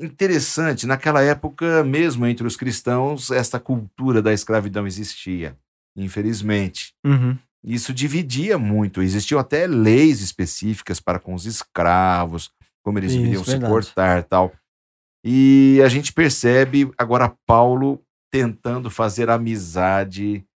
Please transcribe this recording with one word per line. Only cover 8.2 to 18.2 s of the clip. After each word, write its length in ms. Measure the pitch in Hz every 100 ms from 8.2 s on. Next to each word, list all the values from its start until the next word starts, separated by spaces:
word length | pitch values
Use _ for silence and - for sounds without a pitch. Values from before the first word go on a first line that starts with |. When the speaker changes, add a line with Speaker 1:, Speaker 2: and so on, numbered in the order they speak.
| 147 123 196 185
Speaker 1:
muito, 440 | 104 104 101 92
existiam 380 | 92 104 - 147
até 260 | - 147 180
leis 520 | 127 107 123 156 135
específicas 760 | 95 - 87 - 104 107 - 87
para 180 | - 87
com 140 | -
os 120 | 90 104
escravos, 1080 | 107 - 92 85 90 92 90 85 82 - _ _ _
como 160 | 104 104
eles 120 | 95
Speaker 2:
Isso, 80 | 127
Speaker 1:
deveriam 220 | 120 98
se 80 | 90
Speaker 2:
verdade. 200 | 135 117
Speaker 1:
portar 480 | 113 104 - 92 90
e 40 |
tal. 280 | 85 92 92 - _ _ _ _ _ _
E 560 | 113 131 135 135 135 135 131
a 20 |
gente 240 | 123 143
percebe 800 | - 160 - 120 127 131 139 135 -
agora 360 | 117 123 120 - -
Paulo 560 | 117 123 127 139 139 _ _